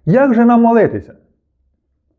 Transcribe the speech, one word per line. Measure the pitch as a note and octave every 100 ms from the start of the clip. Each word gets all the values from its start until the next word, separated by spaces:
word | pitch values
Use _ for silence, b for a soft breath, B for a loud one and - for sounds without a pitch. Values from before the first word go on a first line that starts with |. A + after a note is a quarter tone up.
| -
Як | A3+ C#4
же | A3+
нам | A#3 A#3
молитися? | A#3 A#3 E3+ G#2+ - - _ _ _ _ _ _ _ _ _